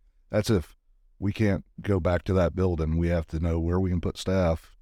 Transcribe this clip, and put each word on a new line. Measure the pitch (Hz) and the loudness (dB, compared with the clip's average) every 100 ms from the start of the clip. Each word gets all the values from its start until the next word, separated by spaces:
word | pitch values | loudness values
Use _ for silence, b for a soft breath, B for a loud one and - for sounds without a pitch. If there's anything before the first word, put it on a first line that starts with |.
| _ _ - | _ _ -4
That's | 107 104 | -2 2
if | 98 - - _ _ _ - | 0 0 -14 _ _ _ -8
we | 101 | -4
can't | - 107 95 - - | 0 0 0 -4 -8
go | 101 98 | -2 0
back | 90 87 | 2 0
to | - 92 | 0 2
that | 85 90 | 2 2
building, | 92 82 78 82 | 0 0 0 0
we | 85 | 0
have | 85 80 | 0 -2
to | 78 | -4
know | 82 82 | -2 0
where | 82 90 | 0 0
we | 95 | 0
can | 90 | -2
put | 85 - | -4 -6
staff | - 95 85 82 - - | -2 2 2 0 -6 -18